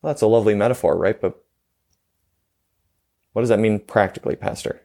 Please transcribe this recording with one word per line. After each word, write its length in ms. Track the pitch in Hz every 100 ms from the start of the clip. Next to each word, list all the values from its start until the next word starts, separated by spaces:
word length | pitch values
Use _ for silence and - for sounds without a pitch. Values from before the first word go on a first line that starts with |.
Well, 120 | 156
that's 80 | 147
a 60 | 107
lovely 280 | 113 107 104
metaphor, 420 | 107 127 85 87
right? 220 | 90 110
But 240 | 92 - _ _ _ _ _ _ _ _ _ _ _ _ _ _ _ _ _ _ _
what 80 | -
does 80 | 120
that 100 | 107
mean 200 | 110 104
practically, 560 | - - 98 - - -
Pastor? 460 | - - - -